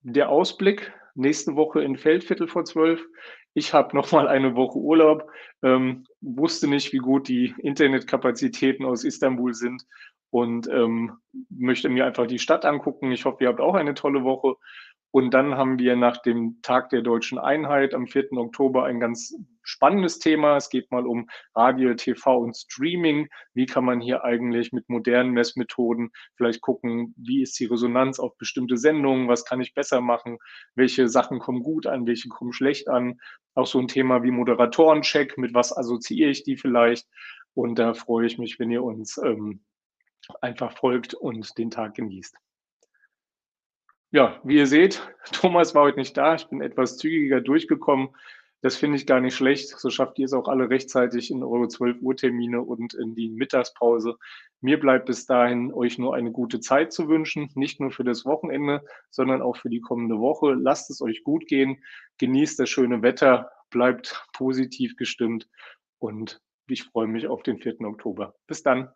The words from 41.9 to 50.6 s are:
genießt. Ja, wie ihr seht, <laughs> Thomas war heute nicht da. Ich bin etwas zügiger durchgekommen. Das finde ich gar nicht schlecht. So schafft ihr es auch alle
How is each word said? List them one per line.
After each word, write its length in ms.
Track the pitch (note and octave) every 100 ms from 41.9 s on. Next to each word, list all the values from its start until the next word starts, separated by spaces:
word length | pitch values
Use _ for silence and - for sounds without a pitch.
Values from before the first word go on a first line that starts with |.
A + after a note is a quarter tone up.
genießt. 420 | G#2 A2+ F#2+ - _ _ _ _ _ _ _ _ _ _ _ _ _ _ _ _ _ _
Ja, 280 | D3 B2 -
wie 120 | B2+ D3
ihr 100 | C#3
seht, 360 | D3 F#3 - - -
<laughs> 80 | -
Thomas 420 | - F#3 F3 D#3+
war 80 | D3
heute 160 | C#3+ C#3
nicht 180 | C3 -
da. 200 | C#3+ D#3+
Ich 100 | -
bin 140 | C#3
etwas 360 | C#3+ - B2 -
zügiger 440 | D#3 D#3+ C#3+ C3
durchgekommen. 720 | A#2+ D3+ D#3+ D3+ - C#3 C3+ _ - - _ _
Das 140 | C3 C3
finde 200 | D3 C#3+
ich 100 | C3+
gar 140 | C3
nicht 140 | B2+
schlecht. 340 | B2+ C3+ C#3+ -
So 220 | - C3
schafft 280 | - C3 -
ihr 60 |
es 80 | C3
auch 160 | C3+ -
alle 220 | C#3